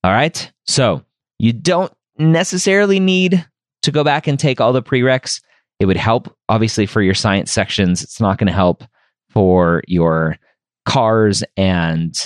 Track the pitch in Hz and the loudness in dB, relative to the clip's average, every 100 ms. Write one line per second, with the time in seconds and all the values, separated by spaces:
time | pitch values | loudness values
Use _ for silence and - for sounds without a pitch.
0 | - 107 151 - - _ - - 123 76 | 0 0 -2 -4 -14 _ -6 0 0 -2
1 | _ _ _ _ 113 117 170 175 190 _ | _ _ _ _ -2 0 -2 -2 -2 _
2 | _ - 156 165 185 180 196 196 202 196 | _ -2 2 2 0 -2 0 2 2 2
3 | 185 185 185 180 165 _ _ _ - 147 | 2 2 2 0 -2 _ _ _ -2 0
4 | 147 147 156 139 151 127 113 127 123 131 | 0 0 -2 -2 -2 0 0 0 0 0
5 | 127 127 - - _ _ _ _ 98 90 | 2 0 -4 -12 _ _ _ _ 0 0
6 | 90 117 - _ - 107 113 - 101 110 | 0 -2 -4 _ -4 -2 0 0 -2 0
7 | 95 95 110 98 - - 95 - 92 90 | 0 0 0 -2 -2 -4 -4 0 0 0
8 | - - 104 95 101 90 90 85 - _ | -6 -4 -2 0 0 2 0 -2 -10 _
9 | _ _ _ 110 95 90 85 85 - 87 | _ _ _ 0 2 4 2 0 -2 0
10 | 82 80 80 80 _ _ _ _ - 139 | 0 0 -2 -6 _ _ _ _ -4 -2
11 | 113 110 107 98 - - 95 90 82 80 | 0 2 2 0 -6 -2 0 0 -2 -2
12 | 82 - | -4 -8